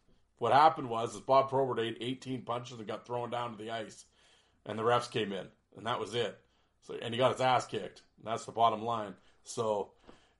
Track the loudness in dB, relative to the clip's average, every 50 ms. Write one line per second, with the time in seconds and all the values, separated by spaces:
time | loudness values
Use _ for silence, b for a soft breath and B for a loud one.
0 | _ _ _ _ _ _ _ _ 2 6 8 8 8 8 6 4 -2 -4 -2 -2
1 | -2 -4 -6 -8 0 4 6 6 6 4 2 2 2 2 0 0 -2 -2 -4 -4
2 | -6 -6 -6 -6 -6 -8 -8 -8 -4 -6 -6 -6 -6 -8 -12 -10 -8 -8 -8 -8
3 | -8 -6 -6 -6 -4 -4 -4 -4 -6 -6 -8 -10 -8 -8 -6 -6 -8 -10 -12 -18
4 | -20 b b b b b b b b b b b b -8 -6 0 2 4 4 2
5 | 2 -2 -2 -2 -2 -2 -4 -6 -8 -12 -18 _ _ _ -20 -10 -6 -4 -4 -4
6 | -4 -4 -2 -2 -2 -2 -4 -10 _ _ _ _ _ _ _ _ _ -12 -10 -8
7 | -8 -6 0 2 2 2 4 2 2 4 4 2 0 -2 -6 -6 -6 -8 -12 -16
8 | -20 _ _ _ -8 -6 -6 -6 -6 -8 0 4 4 4 4 2 -2 -4 -4 -4
9 | -4 -8 -10 b b b b b b -10 -6 -4 -2 0 0 -2 -2 -6 _ b
10 | b b b b b b b b